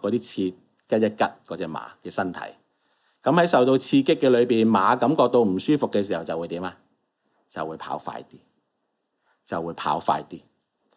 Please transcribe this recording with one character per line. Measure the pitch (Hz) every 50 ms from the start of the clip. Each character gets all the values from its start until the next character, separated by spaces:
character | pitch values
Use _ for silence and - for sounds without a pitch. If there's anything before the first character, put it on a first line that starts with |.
嗰 | - 101
啲 | 117 120
刺 |
吉 | - - - 104 95 92 92 - _ _ _ _ _ - 117
一 | 110
吉 | 110 104 107 - 107 - - - _
嗰 | - 85
隻 | 80 87
馬 | 80 78 - 58 60 - _
嘅 | - 90
身 | - 110 95 92
體。 | 85 - 50 50 - _ _ _ _ _ _ _ _ _ _ _ _ _
噉 | - 131 156
喺 | 175 170
受 | - 170 131 123
到 | 131 131
刺 | 135 - - 147 139
激 | 135 - 160
嘅 | - 139 131
裏 | 123 120 120
邊， | 123 117 113 113 113
馬 | 107 95 95 110 123
感 | 123 120 123
覺 | 156 151 127 120
到 | - 123
唔 | 117 98 92 98
舒 | - - 151
服 | 143 123 -
嘅 | - 104
時 | 98 104 90
候， | 82 82
就 | 82 82 82
會 | 85 82
點 | 85 87 92
啊？ | 90 - _ _ _ _ _ _ _ _ _ _ _ _ _ _ _
就 | - - 78
會 | 80 80
跑 | - - - 69 78
快 | - - 58 58
啲， | 57 _ - - _ _ _ _ _ _ _ _ _ _ _ _ _ _ _ _ _ _ _ _ _
就 | - 95 85
會 | 82 85 82
跑 | - - 73 73 85
快 | - - 76 76 76
啲。 | - - - - _ _ _ _ _ _ _ _ _ _